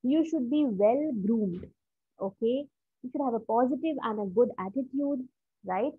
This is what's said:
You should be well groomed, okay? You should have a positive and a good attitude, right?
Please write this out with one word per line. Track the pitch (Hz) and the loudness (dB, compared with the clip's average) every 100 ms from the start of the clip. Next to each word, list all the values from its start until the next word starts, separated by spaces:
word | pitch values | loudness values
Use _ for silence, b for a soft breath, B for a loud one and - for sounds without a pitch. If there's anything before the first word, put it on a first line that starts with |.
You | 254 311 320 | 2 2 2
should | 320 240 | 0 0
be | 294 285 | 2 2
well | 190 208 269 311 233 | 4 4 4 0 -2
groomed, | 190 226 202 175 - _ _ _ _ _ | 0 2 0 -4 -10 _ _ _ _ _
okay? | 196 - 226 262 285 _ _ _ | -8 -2 0 0 -4 _ _ _
You | 254 | -8
should | 285 | -2
have | 269 | -2
a | 226 | -2
positive | 220 226 254 269 320 277 | 0 2 2 0 -2 -2
and | 233 214 | -4 -4
a | 202 | 0
good | 185 247 - | 4 2 2
attitude, | 185 254 262 269 285 277 254 _ _ _ | -6 -4 -4 -2 -2 -2 -6 _ _ _
right? | 190 185 269 | -4 -2 -2